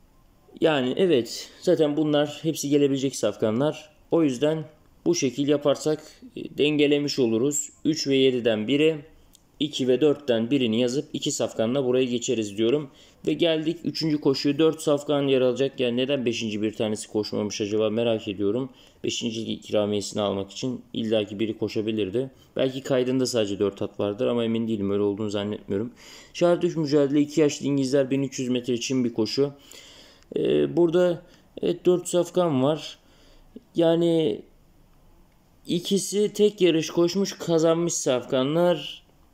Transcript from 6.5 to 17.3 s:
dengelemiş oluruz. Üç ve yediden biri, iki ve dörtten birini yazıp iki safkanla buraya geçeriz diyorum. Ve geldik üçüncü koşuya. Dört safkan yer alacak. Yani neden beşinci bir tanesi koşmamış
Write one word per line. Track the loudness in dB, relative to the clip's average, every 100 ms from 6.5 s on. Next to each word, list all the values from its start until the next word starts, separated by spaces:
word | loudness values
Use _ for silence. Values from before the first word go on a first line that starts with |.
| 0
dengelemiş | 0 4 4 2 0 0
oluruz. | 2 2 0 -2 -6 _ -2
Üç | -2 0
ve | 4
yediden | 4 4 0 0 0
biri, | 2 2 0 -10 -20 _ -20 _ _
iki | -6 -2 0
ve | 4
dörtten | 4 2 0 0 2
birini | 0 2 0
yazıp | 0 -2 -6
iki | -6 -6
safkanla | -2 -4 -2 -2 0 0
buraya | 2 0
geçeriz | -2 -2 -2 -4 0
diyorum. | 0 0 -4 -16 -20 _ -4
Ve |
geldik | 0 0 0 -2 -4
üçüncü | -6 -4 -2 0
koşuya. | 0 2 0 4
Dört | 2 2
safkan | 0 0 0 0 2
yer | 4
alacak. | 2 2 -2 0
Yani | -2 0
neden | 0 0 -2
beşinci | -2 -4 -2
bir | -4
tanesi | -2 -4 -4 -4
koşmamış | -4 -2